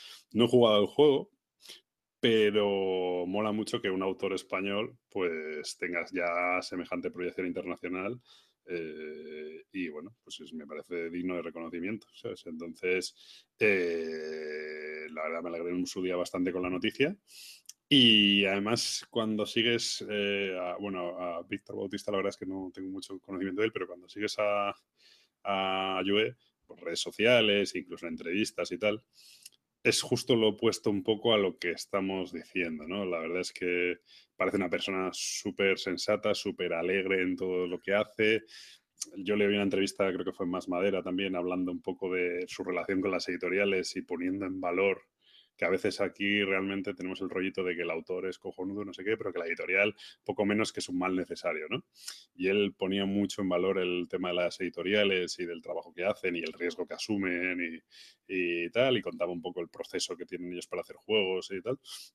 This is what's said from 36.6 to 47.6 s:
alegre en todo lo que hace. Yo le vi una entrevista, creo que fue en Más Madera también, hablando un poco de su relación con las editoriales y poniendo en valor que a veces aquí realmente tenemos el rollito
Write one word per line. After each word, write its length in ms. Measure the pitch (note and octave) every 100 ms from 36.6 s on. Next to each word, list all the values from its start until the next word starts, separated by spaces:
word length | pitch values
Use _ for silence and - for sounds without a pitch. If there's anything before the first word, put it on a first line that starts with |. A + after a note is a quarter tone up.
| F2+
alegre 480 | E2 F2 F#2+ F#2 F#2+
en 120 | F#2
todo 320 | F2+ F#2 F2+ F2+
lo 140 | F2
que 140 | -
hace. 480 | G2+ G#2+ - G#2+ A2 - - - - _ - - G2
Yo 200 | F#2 G#2
le 120 | G2+
vi 60 |
una 80 | G2+
entrevista, 480 | G2 F#2+ G2 - F#2+
creo 120 | F#2
que 80 | F#2
fue 100 | - F2
en 60 |
Más 160 | F2+ F#2
Madera 340 | F2+ G2 F#2+
también, 320 | F2+ F#2 G2
hablando 380 | F2+ F2+ F2+ F2+
un 80 | F2
poco 300 | - F2+ F#2+
de 320 | F#2 F2+ F2 F2+
su 160 | -
relación 380 | F#2 F2+ E2 F#2
con 100 | G2
las 180 | F2+ -
editoriales 680 | F2+ F2+ F#2 G2+ F#2+ - F#2
y 60 |
poniendo 420 | - E2+ F2+ G2 F#2+
en 140 | F#2
valor 400 | F2+ F2+ G2 F#2 _ _ _ - _ -
que 100 | F2+
a 40 |
veces 300 | F#2 G#2 -
aquí 420 | G2 - G2+ G#2
realmente 520 | F#2+ F#2+ G2 G2 F#2+
tenemos 260 | F#2 F#2 F#2
el 80 | F#2
rollito 340 | F#2 F#2+ F#2+